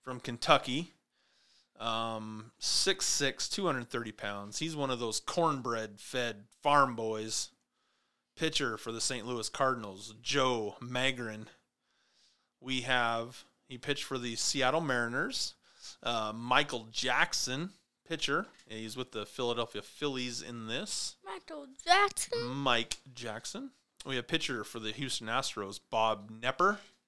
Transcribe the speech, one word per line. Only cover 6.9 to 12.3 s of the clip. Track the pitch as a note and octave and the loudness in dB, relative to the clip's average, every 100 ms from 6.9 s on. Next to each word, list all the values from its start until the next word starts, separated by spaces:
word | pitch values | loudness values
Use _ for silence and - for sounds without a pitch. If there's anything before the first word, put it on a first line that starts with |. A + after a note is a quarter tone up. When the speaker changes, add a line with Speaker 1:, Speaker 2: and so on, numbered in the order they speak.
| A#2 | 4
Speaker 1:
boys. | A2+ A2 A2 - - _ _ _ _ _ _ _ _ - | -2 -2 -2 -2 -4 _ _ _ _ _ _ _ _ -2
Pitcher | D#3+ - C3+ A2 | 0 2 0 -2
for | - | -6
the | A2+ | -2
Saint | - B2+ A2 | -2 -2 -4
Louis | A#2+ A2 | -4 -4
Cardinals, | - C3 B2 G#2 F#2+ G#2+ A2 | 2 2 2 -4 -10 -14 -12
Joe | - C#3 C3 A#2+ G#2+ - | -2 2 4 2 -2 -6
Magrin. | B2 B2 C3 B2 A#2 G#2+ G#2+ - _ _ _ _ _ _ _ | -6 0 0 0 -6 -8 -14 -18 _ _ _ _ _ _ _